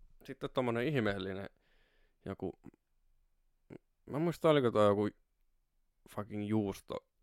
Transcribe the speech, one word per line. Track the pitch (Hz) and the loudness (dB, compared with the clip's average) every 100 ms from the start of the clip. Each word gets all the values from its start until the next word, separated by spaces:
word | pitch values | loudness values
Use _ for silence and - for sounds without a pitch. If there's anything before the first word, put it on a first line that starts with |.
| - - | -20 -20
sitten | - 131 147 | -20 -12 -6
tommonen | - 123 117 131 | -2 0 0 0
ihmeellinen | 139 104 98 95 98 98 - _ _ _ _ _ _ - | 0 0 -2 -6 -8 -12 -18 _ _ _ _ _ _ -12
joku... | 95 92 - - - _ _ _ _ _ _ _ _ - - _ _ - | -8 -8 -10 -18 -20 _ _ _ _ _ _ _ _ -20 -20 _ _ -10
Mä | 127 | -4
en | |
muista, | 170 - 160 | -2 2 4
oliko | 147 120 | 4 4
toi | 107 104 | 6 6
joku | 101 104 - _ _ _ _ _ _ _ _ - | 4 0 -4 _ _ _ _ _ _ _ _ -14
fucking | - 104 104 104 | -12 -10 -8 -2
juusto | 107 101 95 - - - _ | 0 0 -4 -10 -12 -12 _